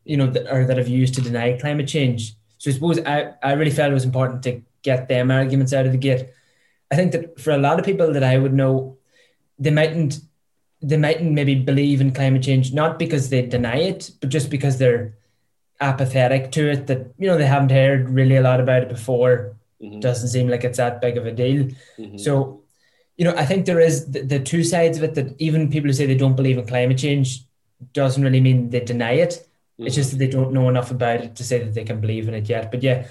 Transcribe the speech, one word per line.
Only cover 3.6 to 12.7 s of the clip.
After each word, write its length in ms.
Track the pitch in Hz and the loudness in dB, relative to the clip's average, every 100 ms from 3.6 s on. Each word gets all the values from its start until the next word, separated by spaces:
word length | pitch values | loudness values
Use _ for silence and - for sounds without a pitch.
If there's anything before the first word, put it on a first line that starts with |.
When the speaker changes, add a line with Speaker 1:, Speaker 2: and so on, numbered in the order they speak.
| 156 | 0
Speaker 1:
felt 200 | 131 143 | 2 0
it 20 | |
was 120 | 139 127 | 0 0
important 380 | 127 127 131 | 0 -2 -4
to 180 | 123 123 - _ | -6 -8 -12 _
get 260 | 135 127 127 | -2 -2 0
them 240 | 127 127 | 0 2
arguments 420 | 131 131 135 131 | 2 2 0 0
out 120 | 135 131 | 0 0
of 60 | |
the 60 | 131 | 0
gate. 300 | 135 127 127 _ _ _ _ _ - | 0 -2 -4 _ _ _ _ _ -4
I 40 | 147 | 0
think 160 | 180 | 0
that 260 | 165 170 - | -2 -6 -6
for 120 | 156 | -2
a 60 | 143 | 2
lot 220 | 139 170 | 2 2
of 60 | 190 | 0
people 260 | 180 165 | 0 2
that 100 | 143 | 2
I 140 | 131 131 | 2 2
would 160 | 135 | 2
know, 440 | 139 135 131 131 - _ _ _ _ _ - | 2 2 0 -4 -14 _ _ _ _ _ -4
they 120 | 147 | 0
mightn't, 480 | 151 156 165 143 - - _ _ _ _ _ | 2 2 0 -2 -4 -12 _ _ _ _ _
they 160 | 143 151 | -2 2
mightn't 340 | 147 165 170 | 2 0 0
maybe 240 | 147 139 135 | 0 2 0
believe 460 | 131 139 143 139 | 2 2 2 2
in 100 | 135 | 2
climate 320 | 131 135 135 | 2 2 2
change, 300 | 131 131 127 | 2 2 2